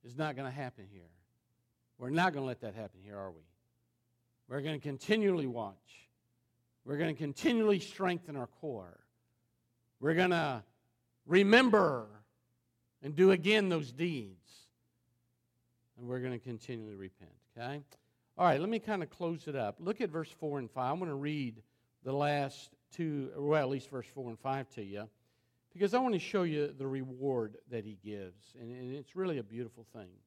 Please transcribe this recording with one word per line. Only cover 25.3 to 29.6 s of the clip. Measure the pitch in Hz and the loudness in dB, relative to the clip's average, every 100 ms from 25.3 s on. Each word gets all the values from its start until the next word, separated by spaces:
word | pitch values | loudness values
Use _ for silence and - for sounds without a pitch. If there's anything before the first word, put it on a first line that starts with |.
| _ _ _ _ | _ _ _ _
because | 175 196 | -2 2
I | 240 | 2
wanna | 254 196 | 2 0
show | - 208 | 0 0
you | 175 151 147 143 | 2 2 -2 -2
the | 135 | -4
reward | 135 131 127 139 127 110 107 _ | -4 -6 -4 0 2 0 -6 _
that | 120 | -8
he | 104 101 | -8 -12
gives. | 98 104 92 95 - 123 | -10 -10 -10 -14 -20 -18
And, | 117 | -14
and | 123 127 | -12 -10
it's | 135 135 180 | -10 -12 -6
really | 185 151 | -2 -2
a | |
beautiful | 104 113 | -6 -8